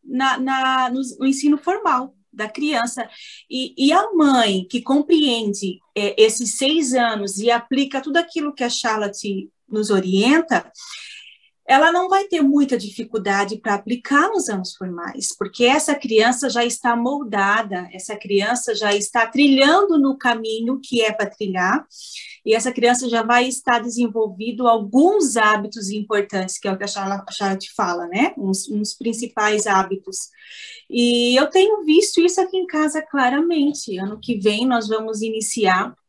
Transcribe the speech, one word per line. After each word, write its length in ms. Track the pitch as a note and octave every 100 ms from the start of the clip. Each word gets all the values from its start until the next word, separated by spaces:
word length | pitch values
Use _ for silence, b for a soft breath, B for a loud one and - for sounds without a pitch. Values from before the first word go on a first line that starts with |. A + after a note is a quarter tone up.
na, 340 | C4+ B3+ C4+ C4
na, 520 | C4 C4+ C4 C4 B3+
no, 100 | B3+ C4 -
no 80 | C4+
ensino 320 | C4+ D4 D4
formal 560 | - G4+ G4+ B3+ C4+ _ _
da 160 | G#3 G#3+
criança. 600 | - D4+ C4 A#3+ B3+ A3+ B B B B
E, 240 | B3+ C4 -
e 160 | C#4
a 200 | F4 A4
mãe 520 | F4+ C#4+ B3+ A3 F#3+ F#3
que 100 | B3
compreende, 1000 | B3 C#4 D4 E4 D4 A#3 G#3 G3+ G3 F3+ _ -
é, 260 | G3+ -
esses 340 | A3 A3 A#3 -
seis 380 | C4+ D#4+ C4+
anos 440 | B3+ A#3 G#3+ G3 G3
e 120 | A3+
aplica 500 | A#3 A#3 C4 C#4 C4+
tudo 180 | D4+ D#4
aquilo 360 | E4+ E4 D4
que 80 | C#4+
a 80 | A#3+
Charlotte 800 | - A#3+ G#3+ G3+ G3+ G#3 G3 G3 _ _
nos 220 | G#3+ G#3
orienta, 800 | G3 F#3 F#3+ A#3 D#4 E4 G3 - B B B B B B B B _ -
ela 220 | C4+ D#4+
não 180 | F4 F#4
vai 160 | F#4+
ter 180 | G4+ E4+
muita 360 | C#4 C#4+ C#4 B3
dificuldade 760 | G#3 - A3 G#3+ G3 G3 G3 G#3+
pra 160 | A3
aplicar 540 | G3+ G3+ A#3+ - C#4 F4+
nos 200 | G#4 C#4
anos 280 | G3+ F#3 -
formais, 580 | F#3 F3 E3+ - - -
porque 280 | G3+ -
essa 320 | A#3+ C#4+ D4+ C#4
criança 520 | A#3+ A3 A3+ B3 C4+
já 160 | A#3
está 300 | A#3+ A#3+ A#3+
moldada, 960 | A#3 A#3+ C#4+ B3 G3+ G3 G#3+ G#3+ F#3 F3+
essa 220 | F#3 -
criança 580 | G#3 F#3+ G3+ G#3 A#3+ -
já 220 | G#3+ G#3+
está 320 | G3+ G3+ A#3+ A#3
trilhando 720 | B3+ C#4+ C4+ C#4 F4 G4+ D#4+
no 180 | C4+ C4+
caminho 640 | B3 A3+ A3 A3 A#3 C4+
que 220 | - A#3+
é 100 | A3
pra 140 | G#3+ G3+
trilhar, 580 | - G#3 F#3 F#3 - - B B B B B
e 100 | -
essa 160 | A3 A#3+
criança 380 | B3 A#3+ B3 B3
já 140 | A#3
vai 260 | A3+ A#3+ B3+
estar 320 | C4 - A#3+
desenvolvido 880 | A#3 A#3 A#3 G#3+ G#3+ F#3 A3+ A3 B3
alguns 680 | A3+ G3+ B3 E4+ G#4 C#4+ A3
hábitos 540 | G#3+ G#3+ G3+ A3+ G3
importantes, 680 | G#3+ G#3 G#3 G3+ G3 F#3 -
que 100 | G3+
é 40 |
o 60 | F#3+
que 60 |
a 20 | G3+
Charla-, 380 | G3+ G3 G3 G3
a 60 |
Charlotte 400 | - G3 F#3+ -
fala, 320 | - F#3+ F3 E3+
né? 260 | F#3+ D#4 -
Uns, 300 | G3 F#3+ -
uns 240 | G#3 G#3
principais 720 | - A3+ A3+ A#3+ - G#3 G#3+ G#3+
hábitos. 640 | F#3+ F#3+ G3 - F#3+ - B B B B B _
E 460 | A#3+ A#3+ A#3+ A#3+ B3+
eu 140 | C#4+
tenho 340 | F#4+ G4 G#4+
visto 360 | D#4 D#4+ - -
isso 200 | F4 F4+
aqui 160 | F#4 F#4
em 100 | F4+
casa 360 | D4+ D#4 D#4
claramente. 960 | D#4 C#4 B3+ C#4 E4+ E4 C#4+ D4 - F#3
Ano 220 | G3 G#3+
que 160 | - G#3+
vem 260 | G#3 G#3
nós 220 | B3+ A#3+ G#3+
vamos 360 | A3 A3 G#3+
iniciar 680 | A3 A3 A3 - G3 F#3 A3 -